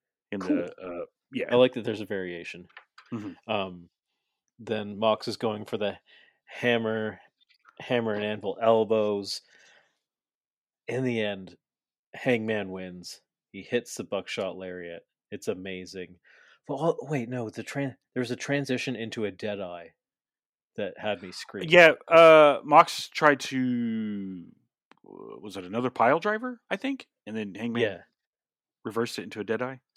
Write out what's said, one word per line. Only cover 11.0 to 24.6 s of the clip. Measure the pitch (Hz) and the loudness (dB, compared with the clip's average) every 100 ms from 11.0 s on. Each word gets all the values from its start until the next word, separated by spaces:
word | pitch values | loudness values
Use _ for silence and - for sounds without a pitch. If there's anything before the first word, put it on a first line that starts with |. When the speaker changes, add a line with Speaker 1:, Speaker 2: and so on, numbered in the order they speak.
Speaker 2:
the | 131 113 | -2 -2
end, | 104 98 90 - _ _ _ _ _ | -2 -4 -12 -20 _ _ _ _ _
Hangman | - 131 117 110 107 95 | -6 0 0 0 -4 -4
wins. | 92 92 90 85 - _ _ _ | -10 -12 -14 -16 -18 _ _ _
He | 98 | -18
hits | - 120 - - | -4 -4 -4 -10
the | |
buckshot | 90 98 - - 95 87 | -6 -6 -6 -6 -6 -8
lariat. | 92 90 85 85 - _ _ | -12 -12 -12 -14 -18 _ _
It's | 101 - | -10 -8
amazing. | 92 95 92 87 92 87 90 _ - - _ - | -8 -8 -12 -12 -14 -14 -18 _ -20 -20 _ -10
But | 139 | -4
all, | 165 - | -2 -2
wait, | 135 147 117 | -4 -6 -4
no, | 127 110 | -6 -6
the | 117 | -10
tran-, | - 143 139 - _ | -8 -6 -6 -8 _
there | 127 | -6
was | 120 | -4
a | 123 | -6
transition | - 143 135 123 - 110 | -4 -2 -2 -2 -4 -6
into | 113 117 101 | -8 -4 -6
a | |
Deadeye | 90 107 101 90 87 85 _ _ _ _ _ _ _ _ - | -4 -8 -6 -8 -12 -16 _ _ _ _ _ _ _ _ -8
that | 95 - | -8 -4
had | 107 98 | -6 -6
me | 92 | -8
screaming. | - - 98 165 | -14 -12 -10 4
Speaker 1:
Yeah, | 175 165 - - | 8 8 6 6
uh, | 165 165 156 147 131 | 10 12 12 10 6
Mox | 147 151 160 - - | 6 8 8 2 -10
tried | - 151 135 | 4 6 6
to, | - 131 127 120 117 113 107 101 95 90 85 - | 2 -2 0 0 -2 -2 -4 -6 -8 -10 -16 -20